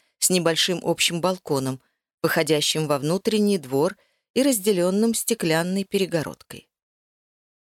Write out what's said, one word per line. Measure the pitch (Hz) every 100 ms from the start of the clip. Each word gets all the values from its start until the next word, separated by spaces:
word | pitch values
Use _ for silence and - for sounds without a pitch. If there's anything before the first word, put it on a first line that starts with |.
| _ _
с | -
небольшим | 185 165 160 - 175
общим | - 160 - 170
балконом, | 175 180 - 139 131 131 _ _ _ _
выходящим | 165 170 156 151 - 156 151
во | 143
внутренний | 147 185 - 220 208 196
двор | 131 135 170 - _ _ _
и | 233
разделённым | 285 226 196 185 180 196 226
стеклянной | 226 - 226 165 160 175 196
перегородкой. | 190 196 175 165 135 - - - - _ _ _ _ _ _ _ _ _ _